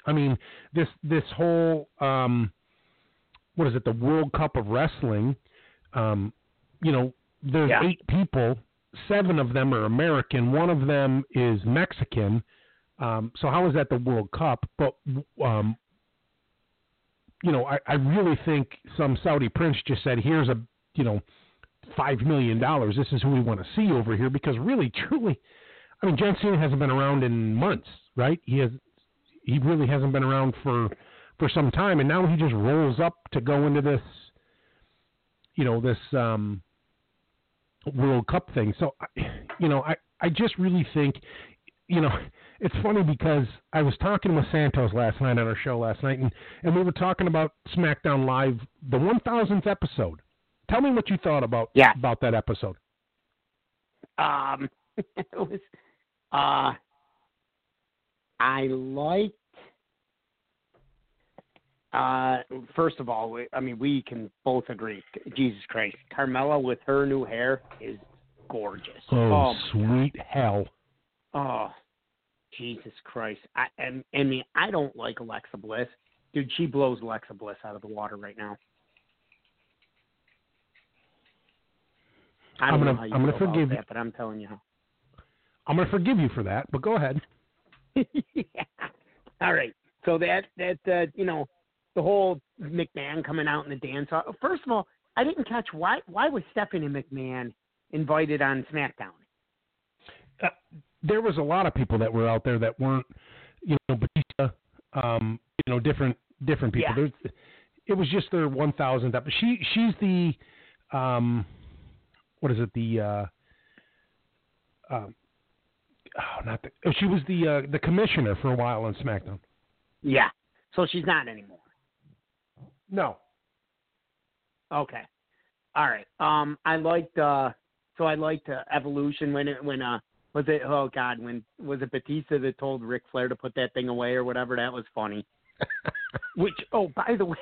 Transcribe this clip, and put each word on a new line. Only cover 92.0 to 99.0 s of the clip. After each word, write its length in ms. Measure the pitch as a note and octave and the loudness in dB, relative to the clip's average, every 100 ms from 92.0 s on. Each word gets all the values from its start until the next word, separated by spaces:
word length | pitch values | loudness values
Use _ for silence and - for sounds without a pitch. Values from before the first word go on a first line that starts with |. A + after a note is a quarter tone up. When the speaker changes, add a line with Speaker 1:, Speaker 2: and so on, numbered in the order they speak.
Speaker 2:
whole 400 | E3 G3+ F#3+ D#3+ - - | 2 4 2 0 -8 -14
McMahon 640 | D3+ E3+ E3 - C#3 D#3 | -8 -6 -6 -8 -8 -8
coming 240 | C#3 D#3+ D3+ | -6 -4 -2
out 180 | D3 | -4
in 60 | D3 | -6
the 60 | C3+ | -10
dance 320 | C#3 C#3 C#3+ | -8 -8 -6
hall. 140 | D#3+ G#3 - | -6 -6 -6
First 220 | C4+ F4+ | -4 -4
of 80 | C4+ | -2
all, 140 | A3 - _ _ - | -4 -4 _ _ -2
I 80 | |
didn't 220 | C4+ F4 A3+ | -2 -2 -6
catch 220 | A#3 - | -6 -8
why, 260 | D#3 F3 C4 - | -4 -2 -2 -4
why 240 | F#3 D4 | -2 -2
was 120 | C4 - | -2 -6
Stephanie 360 | A3 G3+ F3+ D3 | -6 -4 -4 -4
McMahon 640 | C#3 - C3+ C3 B2+ A#2+ - _ _ _ | -6 -8 -10 -8 -8 -10 -12 _ _ _
invited 500 | D3+ D3 D#3 D#3+ D3 | -6 0 0 0 0
on 240 | C#3 C3+ B2+ | 0 0 -4
SmackDown? 400 | D3+ C3+ - | -6 -6 -8